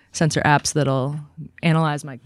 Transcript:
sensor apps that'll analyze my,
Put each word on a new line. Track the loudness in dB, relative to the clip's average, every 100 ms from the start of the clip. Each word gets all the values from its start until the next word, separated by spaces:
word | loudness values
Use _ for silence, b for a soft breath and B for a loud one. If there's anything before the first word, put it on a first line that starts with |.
| B
sensor | -2 0 2 4
apps | 2 2
that'll | 0 0 0 -2 -6 -12 -18 -20 -4
analyze | 0 2 2 -2 -8
my, | -16